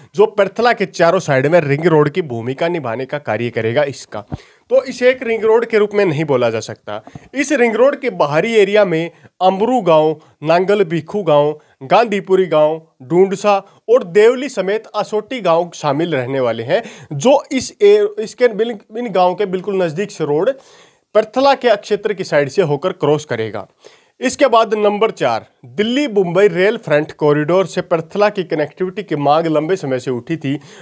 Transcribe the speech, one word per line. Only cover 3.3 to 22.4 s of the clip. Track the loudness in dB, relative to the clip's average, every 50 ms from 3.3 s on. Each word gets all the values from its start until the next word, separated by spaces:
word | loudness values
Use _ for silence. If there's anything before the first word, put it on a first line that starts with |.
| -2 -2 -2 -4
करेगा | -4 -2 -2 0 0 0 0
इसका। | -2 -4 -10 -14 -14 -14 -14 -12 -12 -14 -14 -14 _ _ _ _ 0
तो | 0 0 0
इसे | -2 -4 0 0 0
एक | 0 0 -2
रिंग | -4 -4 0 2
रोड | 2 2 2 2
के | 0 0
रूप | 0 0 0 0
में | 0 0
नहीं | 0 0 -2 0
बोला | 0 0 2 2 0
जा | -2 -4
सकता। | -6 -10 -12 -14 _ -12 -12 -12 -12 -14 -20 -20 -18 -8 -6
इस | -4 -2 0
रिंग | 2 2 2 2 2
रोड | 2 2 2 2 0
के | -4 -4
बाहरी | -2 -2 -2 0 0 0 0 2 2
एरिया | 2 4 4 4 4 2
में | 2 0 -2 -4 -6 -10 _ -20 -18 _ 0
अमरू | 0 2 2 2 0 0 0 0
गांव, | 2 4 4 4 4 2 -2 -4 -10 _ _ -6 -2
नांगल | 0 0 2 2 2 0 0 0
भिखू | 0 -2 -6 -6 -6 -6 -4 0
गांव, | 2 2 2 2 0 -2 -6 _ _ _ -12 -2
गांधीपुरी | 2 2 2 2 2 -2 -4 -2 0 0 0 2
गांव, | 2 2 2 2 2 0 -4 -10 _ _ -18 -6
ढूंढसा | 0 2 2 2 2 0 -2 0 0 0 0 -2 -8 _ _ _ 2
और | 2 2 2
देवली | 2 2 4 4 4 4 2 -4 -6
समेत | -6 -4 -4 -2 -4 -4 -6 -6 -6
असोटी | -6 -4 -4 -4 -6 -6 -6 -8 -4
गांव | 0 0 0 0 0 -4 -6
शामिल | -6 -4 -2 -2 -2 -2 -2 -2
रहने | -4 -4 -2 -2 -2
वाले | -2 -2 -2 -4 -4
हैं, | -2 -2 -2 -4 -6 -14 -20 -14 -12 -6
जो | 0 2 2 2 2 0 -2
इस | -6 -6 -6 -8 -2 2
ए-, | 4 6 6 4 2 0 -4 -6
इसके | -10 -10 -2 0 0
बिल-, | 0 0 0 -4 -4 -6 -10 -14 -14 -10
इन | -8 -6 -2
गांव | 0 2 2 2 2
के | -2 -4
बिल्कुल | -4 -4 -6 -6 -4 -2 -2 -2
नज़दीक | -2 -2 -4 -6 -6
से | -6 -6 -4
रोड | -2 -2 0 0 -2 -4 -4 -8 _ -20 -20 -20 _ _ _ _ _ 0
पृथला | 0 0 0 0 0 2 2 2
के | 2 2 0 0
क्षेत्र | 0 -2 -4 -4 -4 -4 -4 -6
की | -6 -4
साइड | -2 0 0